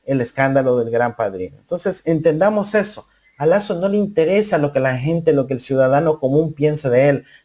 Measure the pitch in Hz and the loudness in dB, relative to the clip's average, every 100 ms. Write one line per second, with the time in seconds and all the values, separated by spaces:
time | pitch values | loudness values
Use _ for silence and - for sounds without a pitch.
0 | - 139 120 - 135 135 131 123 117 117 | -4 -4 -4 -2 0 2 2 0 0 0
1 | 120 113 110 95 90 - _ 175 202 180 | -2 -2 -4 -4 -10 -12 _ -6 -6 -6
2 | - 165 160 151 190 214 202 214 208 - | -2 0 2 2 0 0 -2 -2 -2 -8
3 | - _ _ _ 147 190 208 180 190 202 | -20 _ _ _ 0 0 0 -4 -2 0
4 | 202 180 160 196 208 175 143 135 131 127 | -2 0 2 2 0 0 0 0 0 -2
5 | 139 165 165 143 131 131 - 135 131 139 | -2 0 2 0 0 -6 -4 0 2 2
6 | 165 156 131 143 160 156 147 151 139 123 | 0 -2 0 0 0 0 -2 0 0 2
7 | 143 139 - - | 4 2 -4 -20